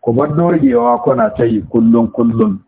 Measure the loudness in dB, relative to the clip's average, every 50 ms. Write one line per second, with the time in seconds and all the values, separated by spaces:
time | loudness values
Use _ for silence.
0 | -2 -2 0 0 -2 -2 -2 0 0 0 0 2 2 2 2 2 0 0 0 0
1 | 0 -2 0 0 -2 -4 -2 -2 -2 -2 -2 -2 -4 -2 -2 0 2 4 4 2
2 | 2 0 -2 -2 -2 -2 0 0 0 -2 -2 -6 -10